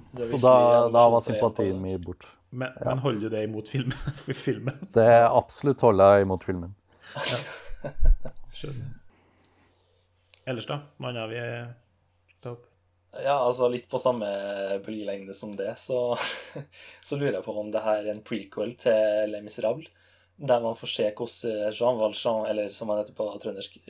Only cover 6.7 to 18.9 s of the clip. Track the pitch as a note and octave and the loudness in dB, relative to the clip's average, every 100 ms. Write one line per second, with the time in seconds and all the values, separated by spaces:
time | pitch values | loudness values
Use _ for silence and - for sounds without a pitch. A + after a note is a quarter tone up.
6.7 | G2 _ _ - - - - - - - | -16 _ _ -18 -10 -6 -6 -6 -14 -12
7.7 | - - - - - - - - - - | -10 -6 6 8 8 4 -8 -14 -12 -10
8.7 | C3 G2+ - - _ _ _ _ _ _ | -10 -12 -14 -18 _ _ _ _ _ _
9.7 | _ _ _ _ _ _ _ - A#2+ - | _ _ _ _ _ _ _ -10 -8 -8
10.7 | C#3+ C#3+ - B2+ A#2+ A2 A#2 A#2+ A#2+ A#2+ | -10 -12 -12 -10 -8 -8 -8 -8 -10 -12
11.7 | A#2+ _ _ _ _ _ _ B2 A#2+ _ | -18 _ _ _ _ _ _ -16 -16 _
12.7 | _ _ _ _ - C3+ C#3 B2 B2 B2 | _ _ _ _ -6 -2 2 2 2 0
13.7 | B2 - B2+ C3 A#2+ G#2 G2+ G2+ G2+ G2 | 0 -6 -2 0 0 -2 -6 -6 -6 -4
14.7 | G2 G2 A2 G#2 G2 F#2+ F#2+ A2 G2+ G2+ | -6 -6 -10 -8 -8 -10 -14 -12 -8 -8
15.7 | A#2+ - B2+ B2 A#2 - - - C#3+ - | -8 -6 -2 -2 -2 -4 -8 -12 -16 -16
16.7 | - - - - C#3+ C#3+ G2 A2 G#2+ G#2+ | -20 -20 -20 -10 -4 -2 -2 -6 -8 -4
17.7 | G#2+ A2 G#2+ G#2 G#2 - A2+ - - G#2+ | -2 0 0 -2 -8 -8 -10 -8 -8 -8
18.7 | A#2+ B2 | -2 2